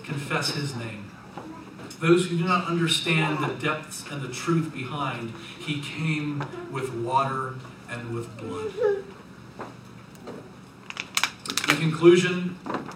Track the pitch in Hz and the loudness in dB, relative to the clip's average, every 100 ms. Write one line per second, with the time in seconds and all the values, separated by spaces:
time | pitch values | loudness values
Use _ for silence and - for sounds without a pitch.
0 | - 139 - 156 - 160 143 117 113 104 | -6 -6 -2 -2 0 -2 -4 -4 -8 -8
1 | 95 - - - - - - - 127 - | -12 -16 -16 -14 -12 -12 -14 -14 -14 0
2 | 160 175 180 170 180 180 175 170 165 - | 6 6 6 2 4 2 2 2 4 2
3 | 180 160 156 147 139 - 151 - - - | 2 2 2 0 -2 -2 -2 -2 -6 -10
4 | - 147 123 127 - 165 151 131 127 147 | -8 -6 -6 -4 2 2 2 -4 -6 -4
5 | 135 117 117 - - - - 147 143 - | -2 -4 -6 -8 -12 -10 -4 -4 -4 -2
6 | 160 151 147 143 139 - - 135 127 117 | 0 0 0 -2 -4 -6 -6 -4 -4 -2
7 | 117 131 135 135 131 131 - - - 123 | 2 2 2 0 -4 -6 -12 -14 -10 -8
8 | 120 117 117 - - 440 440 381 440 392 | -6 -6 -6 -8 -8 -4 -4 2 4 2
9 | - - - - - - - - - - | -2 -14 -18 -18 -16 -14 -14 -14 -16 -18
10 | - - - - - - - - - - | -18 -16 -14 -14 -14 -18 -20 -18 -12 -8
11 | - - - - - - - 151 160 156 | -4 0 -2 -2 -6 0 4 4 4 8
12 | 170 180 185 180 180 - - - - | 10 10 8 2 -2 -4 -4 -4 -6